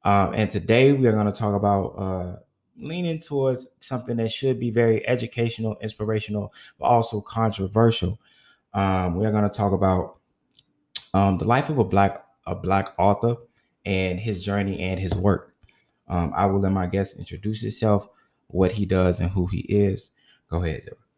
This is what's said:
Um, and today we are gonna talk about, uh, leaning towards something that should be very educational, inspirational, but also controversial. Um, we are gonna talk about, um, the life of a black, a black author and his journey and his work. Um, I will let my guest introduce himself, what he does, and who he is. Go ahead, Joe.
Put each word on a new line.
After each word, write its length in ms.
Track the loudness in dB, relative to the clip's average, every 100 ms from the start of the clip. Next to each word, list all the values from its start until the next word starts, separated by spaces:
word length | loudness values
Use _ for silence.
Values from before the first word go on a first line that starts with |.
Um, 300 | 4 2 2
and 140 | 0 -2
today 440 | -2 2 6 6
we 160 | 6 4
are 40 |
gonna 200 | 4 0
talk 240 | 0 -2 0
about, 320 | 2 0 -2 -6
uh, 380 | -6 -4 -8 -12 _ _ _ -16
leaning 420 | -10 -6 -4 -6
towards 480 | -4 -2 0 -2 -8 _
something 360 | -8 -8 -4 -2
that 120 | -2
should 300 | -2 -2 0
be 100 | 0
very 340 | 2 4 2 0
educational, 680 | -2 -2 -4 -4 -2 -6 -6
inspirational, 680 | -10 -8 -4 -4 -4 -6 -6 -12 -20 _
but 60 |
also 360 | 2 2 2 -6
controversial. 1000 | -6 -2 0 0 -2 4 4 2 -4 -6 _ _ _ _ _
Um, 440 | -2 0 2 0 0
we 100 | 0
are 60 |
gonna 160 | 2 0
talk 240 | 2 0
about, 460 | 2 2 2 -2 -10 _ _ _ _ _ _ _ -14 -2
um, 260 | 2 2 2
the 60 |
life 260 | 2 0 0
of 80 | 0
a 60 |
black, 400 | 2 4 2 0 -18 _ -10
a 80 |
black 360 | -6 0 0 0 0
author 360 | 2 2 0 -2 -10 _ _ _ -4
and 320 | -2 -2 -4
his 220 | -6 -6
journey 360 | -4 -2 -2 -4
and 200 | -4 -4
his 140 | -2
work. 400 | 0 2 0 -2 _ _ _ _ _ _
Um, 240 | -2 -2 0
I 80 | 0
will 140 | 2
let 120 | 0
my 140 | 0 -2
guest 320 | -2 -4 -8
introduce 440 | -14 -8 -8 -6
himself, 440 | -8 -2 2 2 0 _ _ _ _
what 220 | 0 0
he 140 | 0
does, 360 | 0 2 2 2
and 100 | -2
who 160 | -2 -2
he 140 | -4
is. 500 | 0 2 2 -2 -10 _ _ _ _
Go 120 | -4
ahead, 200 | -4 -6
Joe. 120 | -12 -20 _